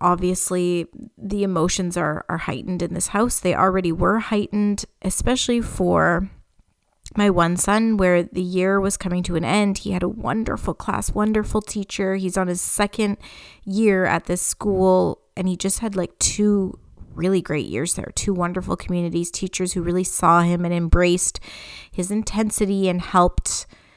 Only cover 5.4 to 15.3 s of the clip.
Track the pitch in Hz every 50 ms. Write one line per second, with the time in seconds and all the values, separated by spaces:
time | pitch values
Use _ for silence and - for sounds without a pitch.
5.4 | - - 240 240 226 - - - 185 175 175 165 160 165 170 170 190 190 - -
6.4 | - _ _ _ _ _ _ _ _ _ _ _ _ - - 208 208 208 185 175
7.4 | 170 170 175 175 - - 202 220 226 226 220 202 190 180 180 175 175 - - 180
8.4 | 185 180 185 185 180 190 196 202 190 196 196 - - 185 175 180 175 - 175 160
9.4 | 170 113 170 208 208 202 190 - - 202 196 175 - - - 226 214 - - 220
10.4 | 220 - - 214 - - 156 - - - 196 - 202 - - 208 208 214 214 214
11.4 | 208 - - 214 208 - - 214 196 - - - 196 190 190 196 190 185 175 196
12.4 | 185 180 180 180 - - - - 208 202 - - 220 202 202 - - - - -
13.4 | - - - - - 190 190 208 226 214 196 185 185 147 - 170 - - 180 180
14.4 | - - - - - 208 196 185 185 185 185 185 180 170 - - _ _